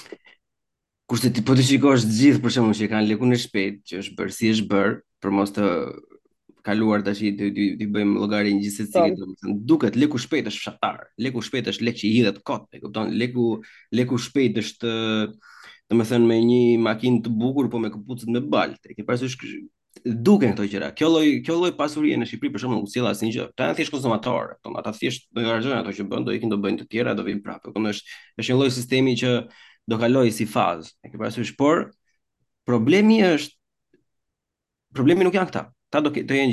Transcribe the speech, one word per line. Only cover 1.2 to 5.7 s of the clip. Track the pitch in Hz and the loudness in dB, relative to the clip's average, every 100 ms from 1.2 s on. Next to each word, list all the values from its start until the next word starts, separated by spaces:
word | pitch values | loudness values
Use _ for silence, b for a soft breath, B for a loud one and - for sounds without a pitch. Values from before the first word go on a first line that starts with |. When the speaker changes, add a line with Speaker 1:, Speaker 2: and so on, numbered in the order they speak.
| 123 | 0
Speaker 1:
ti | 120 | 0
po | 110 | 2
të | 131 131 | 4 6
shikosh | 135 143 131 110 | 4 6 4 4
të | 110 | 4
gjithë, | 139 123 | 6 6
për | 120 | 2
shembull, | 127 113 107 | 2 2 2
që | 107 | 0
kanë | 110 107 | 0 2
lekun | 104 123 | 2 2
e | 123 | 2
shpejt, | 120 107 98 101 | 0 -4 -4 -6
që | - 90 | -12 -12
është | 98 - | -10 -8
bërë | 92 | -8
si | - 110 | -2 0
është | 110 98 | 2 2
bërë, | 101 101 117 - _ | 2 2 -2 -8 _
për | 98 98 | -2 0
mos | 101 | -2
të | - 101 | 0 0